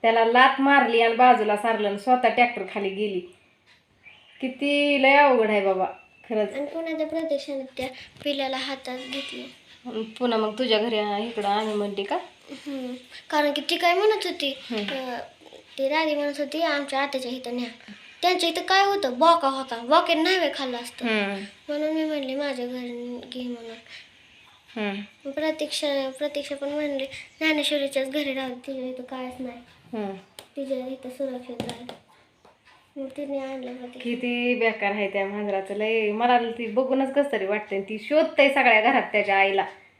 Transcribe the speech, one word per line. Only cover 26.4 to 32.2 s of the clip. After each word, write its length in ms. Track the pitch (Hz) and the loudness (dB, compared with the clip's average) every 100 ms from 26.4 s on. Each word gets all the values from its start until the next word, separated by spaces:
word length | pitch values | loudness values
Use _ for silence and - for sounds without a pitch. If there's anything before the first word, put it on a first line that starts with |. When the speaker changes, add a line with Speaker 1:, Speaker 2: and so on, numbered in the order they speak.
| 285 277 | -8 -8
Speaker 2:
पण 120 | 285 | -6
म्हणली, 360 | 294 294 269 | -4 -4 -4
"ज्ञानेश्वरीच्याच 1040 | 269 - - _ 320 302 294 294 277 269 269 | -6 -12 -20 _ 0 0 0 0 0 -2 -2
घरी 240 | 285 285 | -2 -2
राहू, 200 | 262 262 | -4 -6
तिच्या 300 | 247 277 262 | -8 -10 -8
इथं 180 | 254 254 | -8 -10
कायच 320 | 247 262 254 254 | -12 -10 -10 -10
नाही. 200 | 247 247 - - - 220 | -12 -12 -20 -20 -12 -8
Speaker 1:
हम्म. 180 | 202 190 - - - - | -6 -8 -16 -20 -14 -10
Speaker 2:
तिच्या 300 | 262 262 254 | -4 -4 -4
इथं 240 | 262 254 | -8 -12
सुरक्षित 520 | - 277 247 247 240 | -6 -6 -6 -12 -10
राहील." 240 | - - 247 233 _ _ | -10 -10 -16 -18 _ _